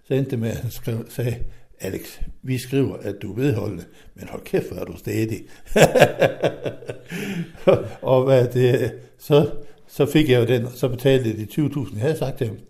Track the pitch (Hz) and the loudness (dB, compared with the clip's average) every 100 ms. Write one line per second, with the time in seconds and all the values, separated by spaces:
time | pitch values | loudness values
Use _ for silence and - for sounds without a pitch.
0 | - 135 135 120 113 139 120 - - 113 | -4 -2 0 -2 -4 -4 -6 -8 -6 -6
1 | - - 120 120 120 - - - - - | -6 -4 -4 -2 -4 -6 -18 -12 -8 -8
2 | - - - - 127 127 - 139 127 - | -8 -6 -6 -6 -6 -4 -2 0 0 -2
3 | 104 98 101 98 139 107 98 87 - - | -8 -8 -8 -2 0 0 -2 -6 -12 -20
4 | - - 92 - - 190 - 90 92 85 | -20 -16 -14 -14 -4 -2 -2 -6 -10 -8
5 | - 98 110 101 - - - - - 254 | -4 -2 -2 -4 -10 -14 0 6 8 8
6 | - - 151 - 160 - - - - - | 4 4 0 2 -2 -2 -8 -8 -12 -14
7 | - 180 202 180 165 - - 185 107 - | -12 -8 -6 -6 -8 -4 2 2 0 -6
8 | 123 131 135 131 120 123 123 123 120 - | 0 2 4 4 4 2 2 2 0 -6
9 | - _ - 147 - - - - - - | -14 _ 2 4 4 -2 -10 -14 -8 -2
10 | 139 156 151 123 113 123 123 - 135 120 | 2 4 4 4 4 2 0 -2 -2 0
11 | 139 135 113 104 107 - 147 147 107 104 | 4 4 2 -4 -4 -2 -2 -2 -6 -4
12 | 135 156 135 - 113 - - | -2 -2 -4 -4 -4 -6 -14